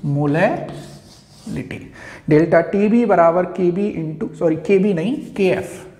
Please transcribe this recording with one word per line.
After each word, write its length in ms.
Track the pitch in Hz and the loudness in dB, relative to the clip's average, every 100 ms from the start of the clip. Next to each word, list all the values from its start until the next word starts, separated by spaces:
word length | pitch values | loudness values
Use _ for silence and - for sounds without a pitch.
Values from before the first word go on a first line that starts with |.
| 147 | -2
मोलैलिटी। 1900 | 143 147 156 214 339 - - - - - - _ - - 139 - - - - - - - | -2 0 2 0 0 -8 -14 -16 -20 -20 -20 _ -18 -10 -10 -10 -14 -16 -20 -20 -14 2
डेल्टा 300 | 151 165 165 | 4 6 2
टीबी 420 | 170 196 208 233 226 | 2 0 2 4 4
बराबर 380 | 180 170 175 180 | 4 4 4 -2
केबी 400 | - 180 175 208 | 0 0 0 -4
into, 420 | - 160 160 226 | -4 -8 -8 -10
sorry, 220 | - 170 156 | -2 -2 -2
केबी 360 | - 196 202 | 2 4 4
नहीं, 220 | 170 190 294 - | 0 -2 -4 -8
केएफ़। 440 | - 185 - - - - | 0 0 0 -4 -14 -18